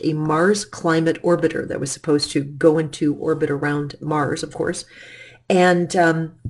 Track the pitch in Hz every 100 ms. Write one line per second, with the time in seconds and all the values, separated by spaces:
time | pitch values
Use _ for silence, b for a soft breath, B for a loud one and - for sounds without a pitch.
0 | 160 151 156 156 185 208 - - 170 160
1 | 160 - 170 170 160 165 - - 139 -
2 | - 147 - 147 139 143 160 156 156 -
3 | 151 143 156 151 151 143 147 147 147 -
4 | 151 151 143 160 151 - 160 180 - B
5 | B B B B - 185 180 175 170 190
6 | 165 160 160 -